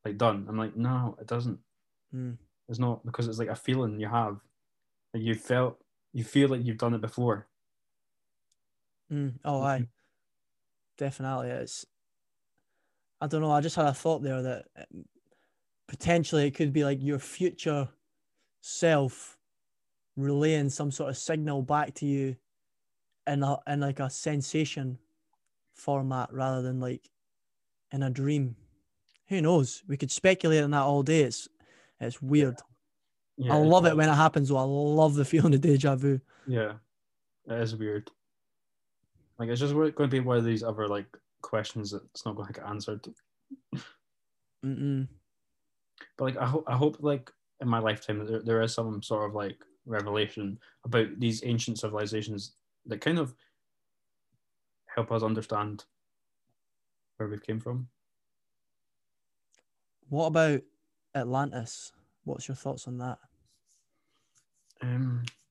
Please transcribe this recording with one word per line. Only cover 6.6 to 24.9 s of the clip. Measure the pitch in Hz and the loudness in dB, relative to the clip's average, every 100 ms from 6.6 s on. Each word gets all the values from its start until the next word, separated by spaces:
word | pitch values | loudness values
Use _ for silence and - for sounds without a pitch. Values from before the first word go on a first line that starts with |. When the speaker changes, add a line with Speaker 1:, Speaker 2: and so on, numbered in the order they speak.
Speaker 1:
you've | 120 110 | -2 -2
done | 120 | 0
it | 117 | 0
before. | 110 - 120 101 - _ _ _ _ _ _ _ _ _ _ _ _ _ _ _ _ | -4 -2 0 0 -4 _ _ _ _ _ _ _ _ _ _ _ _ _ _ _ _
Speaker 2:
Mm. | 147 139 123 | -4 -4 -4
Oh, | 147 139 | -4 -2
aye. | 139 131 | 0 0
Speaker 1:
Mm-hmm. | 120 _ _ _ _ _ _ _ _ _ _ - | -2 _ _ _ _ _ _ _ _ _ _ -8
Speaker 2:
Definitely. | 139 135 135 127 123 | -6 -4 -6 -4 -4
It's, | 127 123 - - _ _ _ _ _ _ _ _ _ _ _ _ _ | -6 -8 -12 -16 _ _ _ _ _ _ _ _ _ _ _ _ _
I | 147 | -4
don't | 156 | 0
know, | 156 | 2
I | 147 | 2
just | 160 170 | 2 2
had | 147 | 0
a | |
thought | 131 165 151 | 2 0 0
there | 135 131 | -2 -4
that, | 127 120 - - | -4 -6 -10 -20
um, | - 87 - _ _ _ _ _ _ _ - | -18 -18 -20 _ _ _ _ _ _ _ -18
potentially | - 170 170 151 156 143 | -6 2 2 4 2 2
it | |
could | 139 151 | 2 0
be, | 147 | 2
like, | 143 139 | 0 0
your | 139 139 | -2 -4
future | - - 180 180 160 147 131 - _ _ _ _ _ _ | -6 -4 -4 -2 -2 -2 -4 -8 _ _ _ _ _ _
self | - - 170 151 135 - - - _ _ _ _ _ _ _ - | -14 0 4 4 2 -4 -16 -20 _ _ _ _ _ _ _ -6
relaying | 139 143 156 151 143 | -2 2 2 2 0
some | 139 147 | -2 -4
sort | 135 139 | -4 -6
of | 131 | -6
signal | - 160 151 139 | -4 -2 -2 -2
back | 127 147 147 | 0 0 0
to | - 147 | -4 -2
you | 139 135 127 _ _ _ _ _ _ _ _ - | 0 -2 -6 _ _ _ _ _ _ _ _ -4
in | 143 | 0
a, | 139 143 - | 0 0 -2
in, | 143 | -2
like, | 139 135 | -2 -2
a | 131 | -4
sensation | - 160 147 135 156 156 151 131 | -4 -2 -2 -2 -2 -2 -2 -6